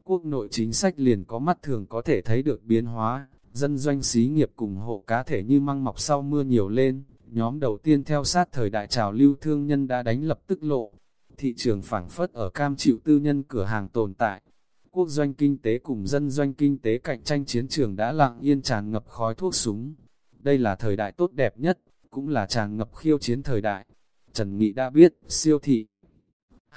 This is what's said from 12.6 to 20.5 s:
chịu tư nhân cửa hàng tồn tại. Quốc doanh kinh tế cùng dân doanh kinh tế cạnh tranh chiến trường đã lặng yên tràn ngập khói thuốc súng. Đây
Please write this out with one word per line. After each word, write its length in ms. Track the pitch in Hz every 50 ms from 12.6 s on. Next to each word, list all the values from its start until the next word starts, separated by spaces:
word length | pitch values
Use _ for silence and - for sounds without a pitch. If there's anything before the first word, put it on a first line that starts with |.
| 147 143 139
chịu 220 | 135 - 156 117 110 -
tư 140 | 156 151 143
nhân 240 | 143 147 143 139 139
cửa 220 | 147 139 110 95
hàng 240 | 98 110 107 98 92
tồn 260 | - 113 110 101 95
tại. 280 | - 120 107 95 92 _ _ _ _ _ _ _ _ _ _
Quốc 180 | - 185 180 160
doanh 260 | 139 151 147 143 135
kinh 240 | 127 147 143 139 -
tế 200 | - 110 113 123
cùng 280 | - - 127 107 95
dân 240 | 95 131 143 147 143
doanh 240 | 131 147 143 139 131
kinh 240 | - 147 143 139 127
tế 200 | - 113 113 123
cạnh 240 | - 160 135 107 -
tranh 220 | - 151 143 139
chiến 240 | - - 117 127 131
trường 280 | - 160 131 104 98
đã 160 | 98 107 120 151
lặng 280 | 156 143 123 120 120
yên 220 | 135 143 143 139 131
tràn 280 | - 120 104 104 107
ngập 180 | 110 107 - -
khói 260 | - - 113 113 113
thuốc 200 | - 185 185 170
súng. 400 | - - 117 101 107 123 143 156 - - _ _ _ _ _ _ _
Đây 200 | - 143